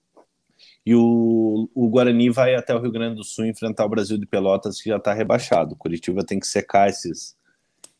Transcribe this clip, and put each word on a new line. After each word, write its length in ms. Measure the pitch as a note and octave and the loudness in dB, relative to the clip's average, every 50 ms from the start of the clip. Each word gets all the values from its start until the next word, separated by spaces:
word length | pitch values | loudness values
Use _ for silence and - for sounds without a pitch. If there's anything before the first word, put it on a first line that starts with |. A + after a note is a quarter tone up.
| _ _ _ _ _ _ _ _ _ _ _ _ - - _ _ - | _ _ _ _ _ _ _ _ _ _ _ _ -20 -20 _ _ 0
E 100 | A2+ A#2 | 4 4
o, 760 | A#2 A#2 A#2 A#2 A#2 A#2 A2+ A2+ A2+ A2+ A2 G#2+ G#2+ A2+ - - | 6 6 6 4 2 2 2 2 2 2 2 0 -2 -2 -4 -2
o 140 | C3 A#2+ A2+ | -2 0 2
Guarani 400 | A2 B2 B2 B2 A#2+ A#2 A#2+ B2 | 4 4 4 4 4 4 2 2
vai 260 | A#2 C3 B2+ B2+ B2+ | 2 2 2 2 2
até 180 | A#2+ A2+ - B2+ | 0 0 -2 -4
o 60 | A#2 | -2
Rio 120 | A#2+ B2 | -2 -4
Grande 240 | A2+ A2+ A#2 A#2 A#2 | -4 -4 -6 -6 -6
do 80 | G#2+ G2+ | -8 -12
Sul 220 | - - - A2 | -12 -8 -6 -4
enfrentar 400 | A2+ A2 - - A2+ G#2+ - A2 | -4 -4 -4 -6 -6 -2 -2 -2
o 40 | G#2 | 0
Brasil 280 | A2 A2 G2+ G2 A2 | 0 -2 -2 -2 -2
de 80 | G#2 G2+ | -4 -4
Pelotas, 560 | - - G2+ F#2+ G2 F#2+ G2 - G#2 F#2 - | -2 -2 0 2 2 2 0 0 -4 -10 -8
que 80 | - G#2+ | -4 -2
já 100 | A2 G2+ | -2 -2
tá 120 | - G#2+ | 0 -2
rebaixado. 640 | G2+ G#2+ A2 F#2+ G#2+ B2 - - - E2+ D#2 D#2 F2 | -2 -2 0 0 0 -2 0 0 0 0 0 -2 -6
O 40 | |
Coritiba 460 | - - E2 E2+ E2 - - F2+ F#2+ F#2 | -8 -8 -6 -6 -6 -4 -4 -2 -2 -2
tem 160 | - G2+ G2 | -4 -4 -6
que 80 | - | -4
secar 420 | - - G2+ F#2+ - - G2 G2+ G2+ | -4 -4 -4 -2 0 2 2 2 2
esses, 460 | F#2+ - - F2 D#2+ - - - _ _ _ _ _ _ _ _ _ _ - - _ | 0 -4 -8 -10 -10 -10 -12 -20 _ _ _ _ _ _ _ _ _ _ -20 -20 _